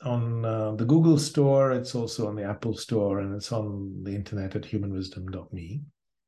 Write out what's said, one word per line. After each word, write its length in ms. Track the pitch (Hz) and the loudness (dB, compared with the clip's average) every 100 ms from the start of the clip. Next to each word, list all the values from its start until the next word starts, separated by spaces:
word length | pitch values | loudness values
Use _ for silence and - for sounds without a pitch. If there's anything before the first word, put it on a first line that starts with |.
on, 420 | 131 120 117 117 | -2 0 0 -2
uh, 280 | 113 110 107 | -2 0 -2
the 120 | 107 | 0
Google 340 | 117 156 165 147 | 4 6 8 6
Store. 540 | - - 139 139 135 | 4 4 6 6 4
It's 220 | 127 120 | 2 -2
also 340 | 120 113 - 110 | -4 -4 -2 -4
on 80 | 104 | -4
the 80 | |
Apple 320 | 101 104 120 104 | -4 -4 -4 -6
Store, 440 | - 110 101 98 | -2 0 2 0
and 140 | 98 | -2
it's 180 | 101 - | -4 -4
on 500 | 113 107 101 98 95 | -4 -4 -4 -8 -8
the 100 | 95 | -6
internet 400 | 101 98 104 95 | -6 -4 -4 -4
at 100 | 107 | -6
human 280 | - 107 101 | -4 -4 -2
wisdom 340 | 95 92 - 92 | -4 -6 -8 -8
dot 260 | 95 - | -8 -10
me. 300 | 92 85 127 143 _ _ _ | -12 -8 -10 -10 _ _ _